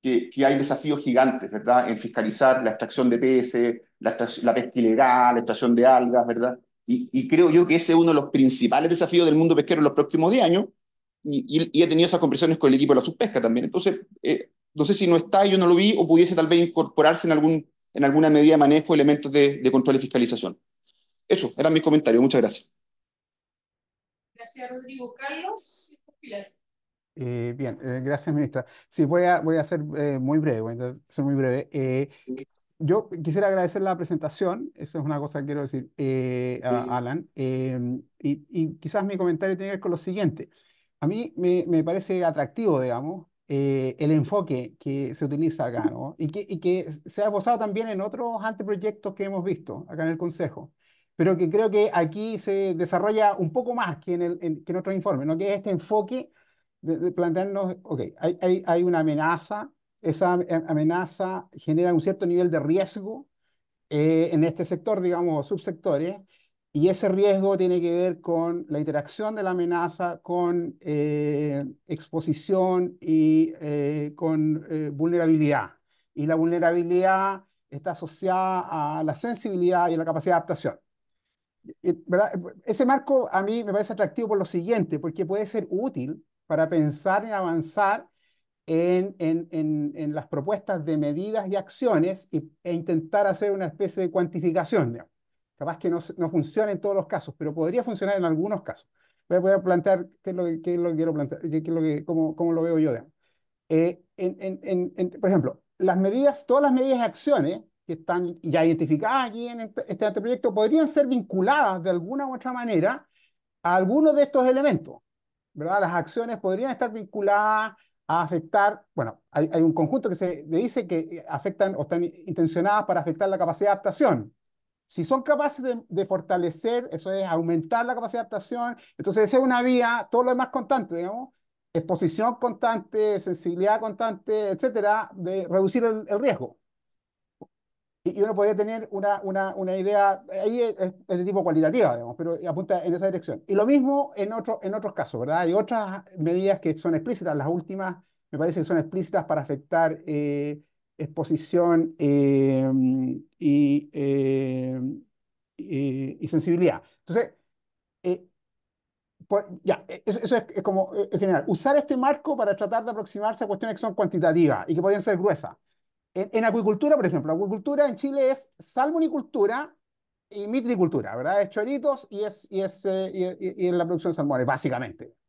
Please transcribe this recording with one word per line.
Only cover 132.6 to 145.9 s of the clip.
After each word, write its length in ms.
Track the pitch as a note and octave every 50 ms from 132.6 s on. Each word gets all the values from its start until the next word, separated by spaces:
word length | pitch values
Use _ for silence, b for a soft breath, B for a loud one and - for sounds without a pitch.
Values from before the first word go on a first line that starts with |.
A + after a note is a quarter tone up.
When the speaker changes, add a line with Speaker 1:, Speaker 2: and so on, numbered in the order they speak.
| - A3+ A3+ A3 - _ - G#3+ G#3+ G#3+ G#3 F3+
Speaker 3:
sensibilidad 600 | F#3+ F#3+ F3+ E3 - F3 F3 F3 F#3+ G#3 G#3+ A3
constante, 720 | A3 A3 G3 G3 A3+ A3+ G#3 - _ - G#3+ G#3+ G#3+ G3
etcétera, 580 | F#3+ G3+ - B3+ G#3+ A3+ G3+ G#3 G#3 A3 G3+ - -
de 320 | - F3 F3 F#3+ F#3+ E3+
reducir 360 | E3+ E3+ F#3+ F#3+ G3 - B3+ A#3
el, 220 | A#3 A3 A3 G3+
el 120 | F#3 G#3 G#3
riesgo. 380 | C4 C4+ F#3 B2+ B2+ - - _ _ _ _ _ _ _ _ _ _ _ _ _ _ _ _ _ - _ _ _ _ _ _ _ _ _ _ _ _
Y, 160 | F3 F#3 G3+
y 20 |
uno 140 | G3 A3 G#3
podría 200 | F#3+ G3+ G#3 G#3+
tener 320 | F#3+ G#3 G#3+ A3 A3+ G#3+ -
una, 300 | G#3 G3 G3 G3+ G3+ G3+ G3+
una, 320 | F#3+ F#3+ F#3+ F#3+ F#3+ -
una 220 | G3 F#3+ F#3 F#3
idea, 460 | F#3+ F#3 G3 G#3 G3+ G3+ G3 F#3+ F#3+ - -
ahí 300 | F#3+ F#3+ G#3 G#3 A#3 B3
es, 140 | A#3 A3+ -
es, 160 | - F#3+ F#3 F#3 - _
es 100 | - F#3+
de 80 | F3 F3+
tipo 180 | G3 F#3+ G3 E3
cualitativa, 520 | F3+ D#3 D#3 D#3+ D#3 - B3+ G#3 C#3+ A#2+
digamos, 200 | A#2+ A#2 A#2 A#2+
pero 200 | - D#3+ E3+ E3+ - -
apunta 360 | F3 D3+ F3 F3+ - G3 F3+ -
en 80 | F3 E3+
esa 140 | F3 G3
dirección. 360 | G3 F#3+ F3 - - B2 G#2+ _
Y 80 | - G3
lo 100 | G3 G#3+
mismo 460 | B3 C#4+ C#4+ B3+ C4+ C#4 C#4 C#4 - -
en 180 | G#3 G3 G#3 A3+
otro, 260 | A3+ - A#3 A3+ F#3+
en 120 | - F#3+ G3+
otros 180 | A3 G#3 G3+ -
casos, 280 | - C3 - - A2+
¿verdad? 180 | A#2+ C3+ D#3 E3+
Hay 140 | F3+ E3 F3
otras 500 | G#3 G#3 - A#3+ A3+ G#3 F#3